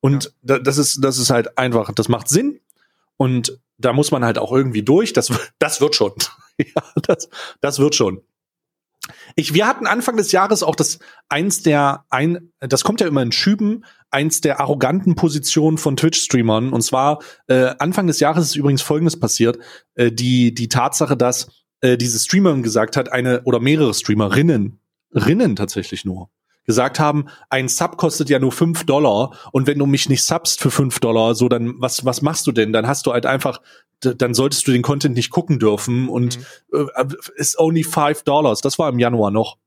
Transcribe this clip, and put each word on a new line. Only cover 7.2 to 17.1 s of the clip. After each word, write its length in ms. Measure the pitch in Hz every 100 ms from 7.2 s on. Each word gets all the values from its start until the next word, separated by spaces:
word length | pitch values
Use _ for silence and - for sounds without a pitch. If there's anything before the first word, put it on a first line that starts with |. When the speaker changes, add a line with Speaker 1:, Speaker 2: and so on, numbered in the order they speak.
| - - - -
Speaker 1:
das 160 | 139 139
wird 160 | 143
schon. 260 | 147 107 92 _ _ _ _ _ _ _ _ - - - -
Ich, 180 | 147
wir 120 | 156 214
hatten 200 | 254 214
Anfang 300 | 214 240 226
des 120 | 202
Jahres 300 | 180 196 214
auch 120 | 160 151
das, 220 | - - - - _
eins 320 | 143 190 -
der, 420 | 165 147 143 139 _
ein, 400 | 131 156 175 - _
das 240 | 131 135
kommt 160 | - 220
ja 60 | 180
immer 160 | 143
in 100 | 120
Schüben, 520 | - - 202 208 226 - _ _
eins 300 | 139 151 151
der 180 | 156 135
arroganten 540 | 139 143 127 175 190
Positionen 640 | 165 170 147 139 - 156 156
von 180 | 156 135
Twitch-Streamern. 760 | 160 - - 131 113 110 127
Und 80 | 127
zwar, 380 | 110 131 139